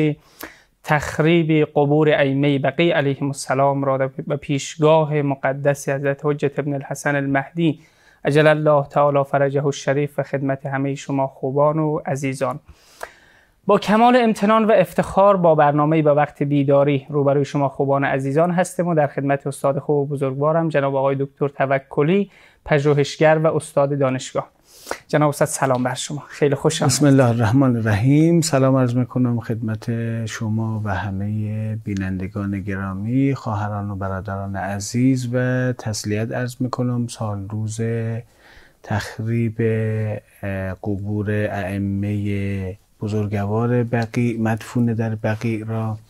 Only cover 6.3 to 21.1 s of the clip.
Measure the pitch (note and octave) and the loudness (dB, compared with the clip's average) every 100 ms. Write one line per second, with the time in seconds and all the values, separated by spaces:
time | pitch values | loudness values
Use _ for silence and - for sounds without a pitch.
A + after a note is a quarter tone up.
6.3 | D3 C#3+ - C#3+ C#3+ C#3 C#3+ D3 C#3+ C#3 | -2 -2 -2 -4 -4 -6 -6 -2 -2 0
7.3 | C#3 C#3 E3+ E3 - _ _ _ _ - | -2 -2 0 0 0 _ _ _ _ 0
8.3 | D3 D3+ D3+ D3+ D3 C#3 D3 D3 C#3 C#3 | 4 4 4 4 2 2 2 2 2 0
9.3 | C#3+ C#3 C#3 C#3+ C3+ - C#3 D3 - C#3 | 0 0 0 -2 -2 -2 0 -2 -4 -4
10.3 | C#3 C#3 C3+ C#3+ C3+ C#3 C3+ - C#3 C3+ | -4 -2 -4 -4 -4 -4 -4 -4 -2 -4
11.3 | - C3+ C#3 D3 D#3 D#3 D3+ - C3+ C#3 | -4 -4 2 2 2 -2 -2 -4 -4 -4
12.3 | - B2+ C#3+ - - _ - - - _ | -4 -4 -6 -12 -20 _ -20 -20 -20 _
13.3 | _ _ _ - G3+ - G#3+ A#3+ B3+ A3+ | _ _ _ 0 0 2 4 6 6 4
14.3 | G#3 G#3 A3 G#3+ G3+ E3+ - F3 - G3+ | 2 2 4 4 4 2 0 -2 4 4
15.3 | G3 E3+ D#3 D3 D3 D3 D#3+ D3+ D3 D3 | 6 4 6 4 4 2 4 4 4 2
16.3 | - C#3+ C#3+ C#3 C#3 C#3+ C#3 C3+ D3 C#3 | -2 0 2 4 4 4 2 0 0 2
17.3 | C#3+ C#3 D3 C#3 - C#3 C#3 C#3 C#3 C3+ | 2 0 0 -2 0 0 0 0 0 0
18.3 | C#3 F3 F3 F3+ - F3 D#3+ C#3+ - C#3 | 2 2 2 -2 -2 0 0 0 -2 -2
19.3 | C#3 C#3 C3+ C#3 C#3 - D3 C#3+ C#3 C3+ | -2 -4 -4 -2 -2 0 0 0 -2 -4
20.3 | C3 D3+ E3 E3 D3+ C#3 C#3 C#3 | 0 0 0 0 0 0 0 0